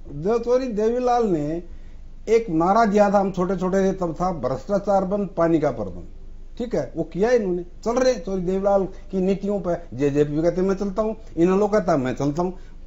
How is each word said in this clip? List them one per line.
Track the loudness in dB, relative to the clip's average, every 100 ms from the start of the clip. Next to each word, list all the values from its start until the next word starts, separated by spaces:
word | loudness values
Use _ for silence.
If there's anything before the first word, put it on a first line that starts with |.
| -12
जो | -6 -2 0
सॉरी, | 2 2 2
देवीलाल | 0 0 2 2 2 2
ने | 2 0 -4 -8 -14 -14 -16 -16 -12 2
एक | 2 4
नारा | 2 4 4 6
दिया | 6 6
था, | 4
हम | 2
छोटे | 0 -2 0
छोटे | 0 2 2
थे |
तब | 0 -4
था, | -2 -4
"भ्रष्टाचार | -2 -4 -4 -2 -2 2 2 2
बंद, | -2 -2 0
पानी | 2 4
का | 2
प्रबंध।" | -2 -6 -8 -12 -14 -14 -14 -12 -8
ठीक | -4 -2
है, | -4 -6
वो |
किया | -6 0 2
इन्होंने, | 2 2 -2
चल | -4 -6 -2
रहे। | 2 2
सॉरी, | 2 -2 -4
देवीलाल | -2 0 2 2 0
की | -6 -6 0
नीतियों | 0 0 -2 -4
पर | -2 -4 -6
जेजेपी | -2 2 2 2 2
कहते | 0 2
"मैं | 0 0
चलता | -2 -2
हूँ", | -2 -4 -6 0
इन्होंने | 2 4
लोग | 2
कहता | 2 2 2
"मैं | 0 -2
चलता | -2 -2
हूँ", | -4 -6 -14 -16